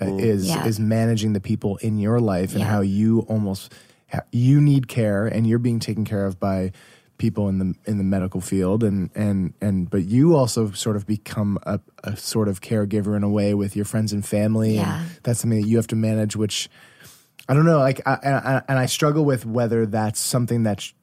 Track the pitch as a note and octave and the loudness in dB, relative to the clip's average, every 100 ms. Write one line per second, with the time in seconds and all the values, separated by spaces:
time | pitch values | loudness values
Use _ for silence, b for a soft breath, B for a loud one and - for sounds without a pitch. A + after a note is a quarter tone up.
0 | G2 G2 A2+ G2+ F#2 - A#2 G#2 G#2+ A2 | -6 -2 0 0 0 -2 -2 -2 0 2
1 | A2+ A2+ G#2+ G#2 - G#2+ G#2 G2 A2+ G#2+ | 2 0 0 -2 -2 -2 -2 -4 -4 -2
2 | G2+ A#2+ A2 F2+ F#2+ G2+ G#2 G#2 G2 G2 | 0 2 2 0 0 -2 0 0 0 2
3 | A2 A2+ A2 A2 G2+ G2 - B B B | 2 2 0 -2 -2 -4 -10 B B B
4 | B - - A#2+ B2+ D3 D3 C#3 B2 - | B -10 -4 0 4 6 6 4 2 -2
5 | G#2+ G2 A2 A2 A2+ A#2 A#2+ A#2 A2+ G#2+ | 0 0 0 0 2 2 2 -2 -2 -4
6 | G#2 G#2 G2 F2+ G2+ F#2+ F#2 - B B | -2 -2 -2 -2 -2 -2 -2 -6 B B
7 | B - A2+ F#2 G2+ F#2+ F#2+ - - G#2 | B -4 -4 0 -2 0 -2 -4 -4 -2
8 | F#2+ F#2+ F#2 F#2 F2 F#2+ F#2 A2 A2 G2 | 0 0 -2 -6 -4 -2 0 2 0 0
9 | E2+ - G#2 G2 F2 - G#2 F#2+ F2 G2+ | -4 -2 -2 0 -2 -4 -2 -2 0 -2
10 | F2+ A#2+ D#3+ D#3 B2 A#2+ A2 F#2 A2+ G#2 | 0 4 6 4 2 0 -2 -4 -4 -4
11 | G2 G#2 - - G#2 G2 - G2+ - _ | -4 -6 -6 -4 -2 -2 -4 -6 -6 _
12 | - G#2 - A2+ G#2 F#2+ - A2 G2+ G#2+ | -10 -10 -6 -2 -2 -2 -4 -2 0 -2
13 | G2+ G#2 G2+ G#2 G2+ G2+ G2 G2+ G2+ A2+ | 0 0 0 2 2 0 0 -2 -4 -2
14 | G#2+ G#2 G2+ G#2 G#2+ A2 A2 G#2+ - - | -2 -2 -2 0 2 2 2 2 0 -2
15 | E3 - - A#2+ A2+ A2 G#2 A2+ A2 A2 | -6 -8 -4 -2 0 0 2 2 2 0
16 | A2 A2 G#2 G#2 G#2 - - B B B | 0 0 -2 -2 -4 -4 -8 B B B
17 | B B B _ - C#3 E3 D#3+ C3+ C3 | B B B _ -2 2 4 4 4 0
18 | - C3 C#3 C3+ B2 C3 - C3+ B2+ - | -2 -2 0 0 0 -2 0 0 0 0
19 | D3+ D3 D3 B2+ A2+ A#2 A#2 A#2 A2 G#2+ | 0 2 2 0 0 -2 0 2 0 0
20 | G#2+ G#2 - C3 A#2+ A#2+ A2+ G2+ - - | -2 -2 -2 -2 0 0 0 -2 -8 -18